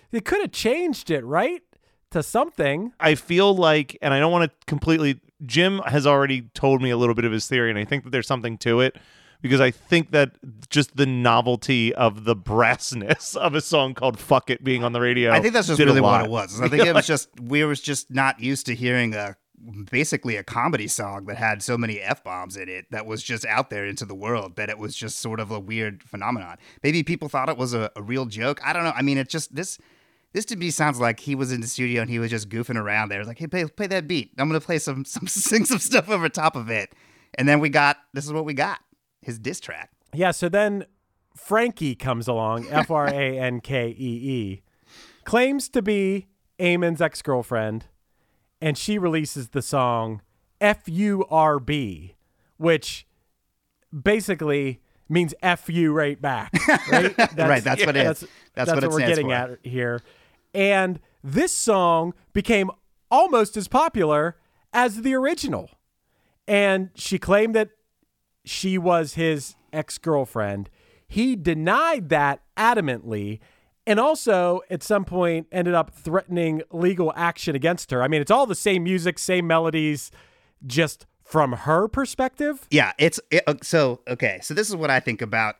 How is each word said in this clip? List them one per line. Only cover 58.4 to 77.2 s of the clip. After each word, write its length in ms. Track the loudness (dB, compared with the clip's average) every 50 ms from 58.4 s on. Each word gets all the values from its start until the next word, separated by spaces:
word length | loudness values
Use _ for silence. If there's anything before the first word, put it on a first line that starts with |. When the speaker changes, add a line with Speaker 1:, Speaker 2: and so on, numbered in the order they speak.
| _ _ _
Speaker 1:
that's 160 | -4 -2 0
Speaker 3:
what 120 | 2 2 2
it 40 |
Speaker 1:
what 60 | 2 2
we're 60 | 2
Speaker 3:
stands 100 | 2 2 2
Speaker 1:
getting 100 | 2 0 0
Speaker 3:
for. 40 | 0
Speaker 1:
at 260 | -2 -2 -4 -10 -14 _
here. 380 | -8 -4 -4 -2 -2 -4 -6 -8 _ _ _ _ _ _ _ _ _ -2
And 460 | 0 2 4 4 2 2 0 -4 -8 -12 _ _ _ -10
this 280 | -2 0 0 0 0
song 640 | 0 0 2 2 4 4 4 4 4 2 0 -4 -6 -10 _ _ _
became 360 | -2 0 2 2 2 2 -2 -4 _ _ _ _ _ _ _
almost 460 | 4 4 4 6 4 2 2 0 -2
as 100 | -8 -6
popular 720 | 0 2 2 2 2 2 0 2 2 2 2 0 -2 -4 _ _ _ _ _ _ _ 0
as 280 | 2 2 2 0 -2
the 120 | -2 0 0
original. 560 | 2 0 0 -2 -2 -4 -6 -6 -6 -8 -12 _ _ _ _ _ _ _ _ _ _ _ _ _ _ _
And 420 | 0 2 2 4 2 2 0 -2 -6 -8
she 240 | -12 -6 -4 -4 -4
claimed 360 | 2 2 4 4 4 4 2
that 140 | 0 0 0 _ _ _ _ _ _ _ _ _ _ _ _ _ _ _
she 320 | -12 -10 -6 -2 -2 -2
was 360 | 2 2 4 4 4 2 -2 -2
his 420 | -2 0 0 0 -2 -4 -10 -16 _ _ _ -8
ex-girlfriend. 960 | -8 -6 -6 -12 -6 -2 0 0 0 0 -2 -2 -4 -2 -2 -4 -6 -8 -12 _ _ _ _ _ _ _
He 280 | -6 -2 0 0 0 0
denied 760 | 0 0 -2 0 0 2 2 2 2 2 2 0 -2 0 0
that 320 | 2 2 2 2 0 -2 _ _ _
adamantly, 800 | 2 4 4 4 4 2 0 -2 -4 -6 -6 -6 -6 -4 -6 -8 -10 -12 _ _ _ _ _ _ _ _
and 140 | 2 2 4
also 640 | 4 2 0 0 2 2 2 4 4 2 0 0 -2 _
at 140 | -8 -8 -2
some 220 | 0 0 0 0
point 420 | -2 -2 0 0 0 0 -2 -4 -4
ended 220 | -4 -2 0 2 2
up 200 | 2 0 -2 -8
threatening 680 | -12 -6 -2 -2 -2 -2 0 -2 0 0 0 -2 -4 -6 -8
legal 420 | -4 0 0 2 2 2 0 -2 0
action 400 | 0